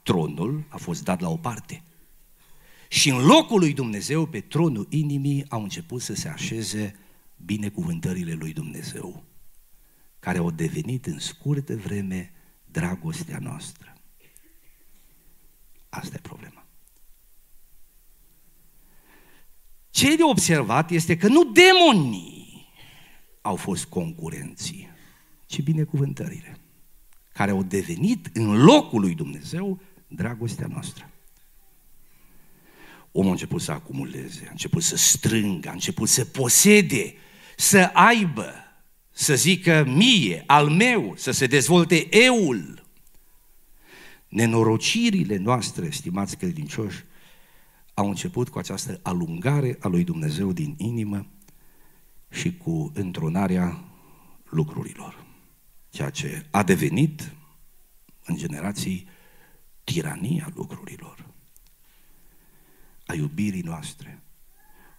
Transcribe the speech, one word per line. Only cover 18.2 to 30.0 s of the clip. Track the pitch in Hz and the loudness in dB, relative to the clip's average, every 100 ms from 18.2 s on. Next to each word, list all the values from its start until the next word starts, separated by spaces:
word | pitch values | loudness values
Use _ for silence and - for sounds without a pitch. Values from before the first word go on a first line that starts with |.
| _ _ _ _ _ - - - - - - - - - - - - | _ _ _ _ _ -20 -20 -20 -20 -20 -20 -20 -20 -20 -20 -20 -8
Ce | - 269 | 0 4
e | 311 | 6
de | |
observat | 330 226 - 160 110 120 165 | 4 4 2 2 2 0 2
este | 170 165 165 | 0 0 2
că | 196 | 6
nu | 285 | 6
demonii | 311 214 359 370 339 214 135 95 82 - - - - - - - - - - - | 6 8 8 8 8 6 2 -2 -10 -20 -20 -20 -20 -20 -20 -20 -20 -20 -20 -10
au | - 92 | -6 -6
fost | - 175 | -4 -6
concurenții, | - - 82 - - 143 143 - - - - - - _ _ _ - | -6 -6 -6 -8 -10 -12 -14 -12 -12 -12 -18 -20 -20 _ _ _ -12
ci | - | -6
binecuvântările, | 143 156 151 143 139 139 165 - - - - _ _ - - - _ | -2 -2 -2 -2 -2 -4 -10 -12 -16 -20 -20 _ _ -20 -20 -20 _
care | - 101 | -4 -2
au | 95 | 0
devenit | 92 98 87 85 175 233 - | -2 -2 -4 -2 0 -2 -4
în | 113 110 104 | -2 2 8
locul | 147 294 - 113 | 10 8 6 0
lui | 95 | 0
Dumnezeu | 82 71 73 73 165 196 185 - - | -2 -6 -12 -10 -8 -6 -8 -12 -20